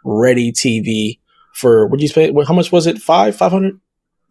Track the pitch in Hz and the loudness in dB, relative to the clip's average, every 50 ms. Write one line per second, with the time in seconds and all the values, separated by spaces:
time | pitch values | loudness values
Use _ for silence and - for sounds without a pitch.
0 | - 127 107 107 120 127 123 123 120 117 117 - - 131 113 110 98 113 110 107 | -8 -4 -2 2 2 2 2 2 0 -4 -4 -4 -2 -2 -2 -2 -4 -4 -4 -4
1 | 107 107 120 _ _ _ _ _ _ _ - - - 123 117 110 107 95 - 143 | -4 -6 -6 _ _ _ _ _ _ _ -8 -2 2 4 4 4 4 2 0 -2
2 | 151 147 - 160 160 156 147 147 143 147 170 175 170 - 180 175 160 170 - - | -2 0 0 0 0 2 0 0 0 0 0 0 0 0 0 0 0 0 -4 -4
3 | - - 165 185 202 214 202 - 185 180 185 190 190 196 - - _ _ _ _ | -2 0 2 2 2 0 0 0 -2 0 0 0 -2 -4 -6 -10 _ _ _ _
4 | _ _ _ _ _ _ | _ _ _ _ _ _